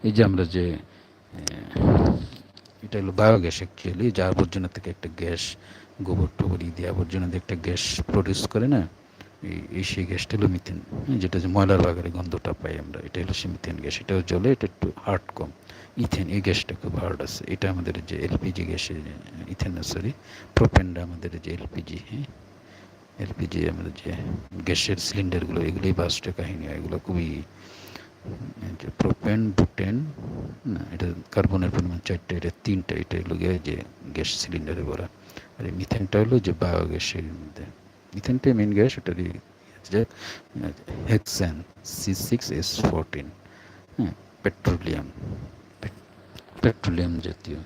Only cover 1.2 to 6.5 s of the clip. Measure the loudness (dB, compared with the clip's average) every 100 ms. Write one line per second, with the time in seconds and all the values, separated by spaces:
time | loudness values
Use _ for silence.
1.2 | -18 -8 -8 -8 -6 2 6 6 6 2
2.2 | -2 -12 -20 -20 -20 -16 -6 -4 -2 6
3.2 | 8 10 6 -2 -8 -6 -4 0 0 2
4.2 | 2 4 2 2 -4 -6 -10 -8 -10 -6
5.2 | -4 -4 -6 -10 -18 -20 -20 -8 -2 2
6.2 | 0 0 0